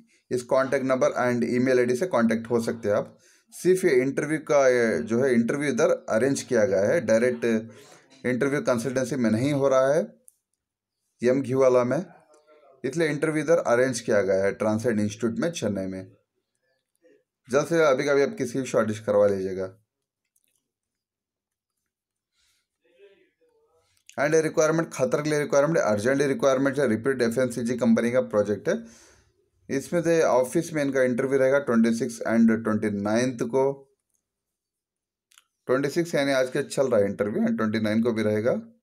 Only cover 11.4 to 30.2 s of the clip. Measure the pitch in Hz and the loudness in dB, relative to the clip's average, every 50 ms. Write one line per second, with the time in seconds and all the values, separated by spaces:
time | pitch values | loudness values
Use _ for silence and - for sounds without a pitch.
11.4 | 135 113 131 131 135 127 123 123 120 123 131 156 196 - - - _ _ _ _ | -2 -2 0 2 2 4 4 2 2 0 -2 -4 -6 -8 -16 -20 _ _ _ _
12.4 | _ _ - _ _ _ _ _ - 135 139 170 165 151 147 143 156 160 151 156 | _ _ -20 _ _ _ _ _ -10 -6 -4 -2 -2 -2 -2 -2 -2 -2 -2 -2
13.4 | 147 143 165 - - - 117 120 127 135 120 113 - - 113 104 95 95 95 95 | 0 2 2 2 2 2 2 2 2 0 0 -4 -2 0 0 2 2 2 0 0
14.4 | 98 98 95 - 107 107 107 110 113 123 110 107 104 104 - - 120 117 113 113 | 0 -2 -2 -2 -2 -2 -2 0 -2 -2 0 0 -2 -2 -4 -4 -4 -4 -4 -2
15.4 | 151 170 170 - 113 104 98 95 95 95 95 95 98 107 - _ _ _ _ _ | -4 -4 -4 -4 -4 -4 -4 -4 -6 -8 -10 -12 -14 -16 -20 _ _ _ _ _
16.4 | _ _ _ _ _ _ _ _ _ _ _ _ _ _ _ _ _ _ _ _ | _ _ _ _ _ _ _ _ _ _ _ _ _ _ _ _ _ _ _ _
17.4 | _ - 110 143 151 - 165 165 160 147 131 127 147 143 143 139 139 131 117 123 | _ -2 -2 -2 0 0 0 2 4 4 2 2 0 2 2 2 2 0 -2 -6
18.4 | 135 120 - 139 131 - - 127 110 107 107 - - - 104 101 104 101 98 95 | -6 -6 -4 -6 -6 -2 0 0 0 0 -4 -6 -4 0 2 4 4 4 2 0
19.4 | 95 95 92 92 92 98 - _ _ _ _ _ _ _ _ _ _ _ _ _ | -4 -6 -6 -6 -8 -10 -12 _ _ _ _ _ _ _ _ _ _ _ _ _
20.4 | _ _ _ _ _ _ _ _ _ _ _ _ _ _ _ _ _ _ _ _ | _ _ _ _ _ _ _ _ _ _ _ _ _ _ _ _ _ _ _ _
21.4 | _ _ _ _ _ _ _ _ _ _ _ _ _ _ _ _ _ _ _ _ | _ _ _ _ _ _ _ _ _ _ _ _ _ _ _ _ _ _ _ _
22.4 | _ _ _ _ _ _ _ _ _ 175 _ _ 202 196 196 170 _ _ _ _ | _ _ _ _ _ _ _ _ _ _ _ _ -20 -20 _ _ _ _ _ _
23.4 | _ _ _ _ _ _ _ _ _ _ _ _ _ - - 120 135 151 156 160 | _ _ _ _ _ _ _ _ _ _ _ _ _ -18 -6 -4 -2 0 2 2
24.4 | 156 156 - 160 156 156 156 165 165 - - - 131 123 135 151 147 151 151 147 | 0 0 0 0 0 2 2 0 -2 -4 -4 -4 -2 0 0 -2 0 -2 -2 -2
25.4 | 147 131 135 143 143 156 165 156 - - 107 101 101 127 139 139 147 139 131 113 | -2 2 2 2 2 4 2 0 2 0 0 0 0 0 0 2 0 0 0 0
26.4 | 143 139 131 131 139 139 131 143 143 117 107 107 113 139 131 127 120 113 113 131 | 2 2 2 2 0 -2 0 0 0 0 0 0 0 -2 0 0 0 0 0 0
27.4 | 131 123 123 131 117 117 127 117 123 117 113 117 113 117 120 127 120 - - 104 | -2 -2 -2 -4 -4 -4 -2 0 2 4 4 4 2 2 0 0 -2 0 0 0
28.4 | 104 104 104 98 - - 196 226 - - - - - - _ _ _ _ _ _ | 0 0 -2 -2 -2 -4 -4 -4 -6 -12 -20 -20 -20 -20 _ _ _ _ _ _
29.4 | _ _ _ _ _ - 127 135 135 - 175 175 160 170 165 160 | _ _ _ _ _ -6 -6 -6 -4 -2 -4 -2 0 2 2 2